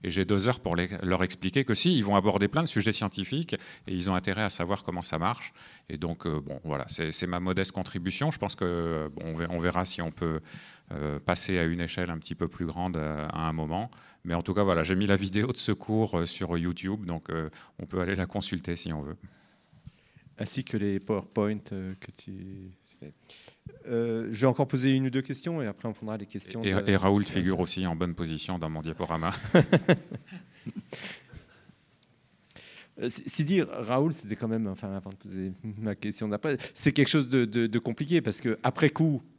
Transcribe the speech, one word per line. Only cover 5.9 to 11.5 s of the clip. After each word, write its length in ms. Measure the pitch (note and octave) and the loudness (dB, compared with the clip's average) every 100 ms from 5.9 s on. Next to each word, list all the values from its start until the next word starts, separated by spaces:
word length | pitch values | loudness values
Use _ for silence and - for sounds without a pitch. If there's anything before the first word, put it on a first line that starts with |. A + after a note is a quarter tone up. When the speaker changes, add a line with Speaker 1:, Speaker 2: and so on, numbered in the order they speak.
| D2+ | -6
Speaker 1:
donc, 280 | E2 E2 E2+ | -4 -4 -2
euh, 140 | D2+ | -4
bon, 200 | C#2+ C#2 | -4 -10
voilà, 220 | D#2+ C#2+ B1+ | -4 -4 -4
c'est, 240 | - D#2+ | -4 -4
c'est 160 | D#2+ F2+ | -2 -2
ma 120 | F2 | -2
modeste 340 | F#2 F#2 F#2+ | 0 0 0
contribution. 580 | - F#2 F#2 F2+ - D3 | -4 -6 -4 -4 0 -2
Je 60 | - | 0
pense 180 | G2+ - | -4 -2
que, 100 | F2+ | -2
euh, 440 | F2 E2 D#2+ D2+ | 0 0 -2 -4
bon, 100 | D2 E2 | -8 -8
on 80 | |
ver-, 180 | D#2+ E2+ | -4 -2
on 80 | F2 | 0
verra 240 | F2 F2 | 2 2
si 180 | F#2 - | 0 -2
on 100 | E2 | -6
peut, 280 | - E2+ D#2+ - - - - _ | -2 -2 -2 -6 -18 -18 -20 _
euh, 260 | - D2+ D2 | -6 -4 -4
passer 380 | - F2+ - | -2 -2 0